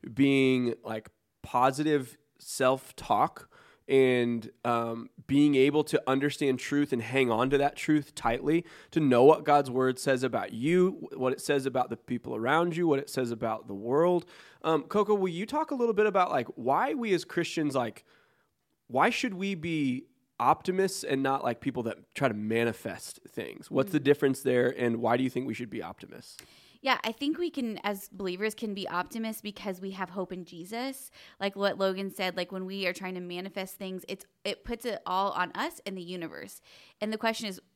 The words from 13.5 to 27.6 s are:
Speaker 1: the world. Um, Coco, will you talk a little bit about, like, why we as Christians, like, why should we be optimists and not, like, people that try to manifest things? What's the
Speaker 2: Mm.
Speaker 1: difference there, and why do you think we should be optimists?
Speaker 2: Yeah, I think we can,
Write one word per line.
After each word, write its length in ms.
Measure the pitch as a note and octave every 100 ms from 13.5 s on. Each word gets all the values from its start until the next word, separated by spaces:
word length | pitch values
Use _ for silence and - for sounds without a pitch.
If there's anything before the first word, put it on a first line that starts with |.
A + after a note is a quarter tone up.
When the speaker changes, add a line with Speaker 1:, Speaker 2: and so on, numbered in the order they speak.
| A2 A2+
Speaker 1:
the 80 |
world. 500 | G2 A2+ C#3 F3 F3+ - - - -
Um, 220 | D#3+ D#3+
Coco, 300 | D3+ G#3 G3+
will 140 | G#3 F#3+
you 160 | E3
talk 260 | G#3 D4+ D#4+
a 40 |
little 180 | C#4 A#3
bit 140 | G3+ G#3+
about, 240 | F#3+ F3+
like, 160 | C3 A#2+ -
why 380 | B2 D3 B3+
we 180 | D4+ A#3
as 140 | F3 -
Christians, 480 | - E3 - D3
like, 320 | C3+ A#2 - _ _ _ _ _ _ _ _ _
why 240 | B2 F#3
should 240 | A#3+ B3
we 200 | F#3 G3
be 520 | F#3 E3 D#3+ C#3 B2+ - _ _ _
optimists 640 | A#2+ D#3 - F#3 F#3+ -
and 180 | - C3+
not, 220 | C3+ C3+
like, 160 | - A#2
people 240 | C#3 B2
that 280 | A2+ - -
try 140 | - C3+
to 80 |
manifest 840 | G#2+ G#2+ A2+ A#2 A2 A2 F2 - - -
things? 420 | - E2 - -
What's 220 | C#3 C#3
the 80 | D3+
Speaker 2:
Mm. 40 |
Speaker 1:
difference 380 | C#3 C#3+ C#3 C3
there, 260 | C3 B2 B2+ B2+
and 200 | A#2+ A2+
why 200 | A#2 B2
do 60 |
you 80 | C3
think 160 | B2+ C3
we 80 |
should 160 | A2+ A#2
be 100 | G#2+
optimists? 580 | E2 - - - - - - - - _
Speaker 2:
Yeah, 160 | C4+ B3
I 80 | A3
think 260 | A3 C#4+ E4+
we 120 | F4
can, 280 | -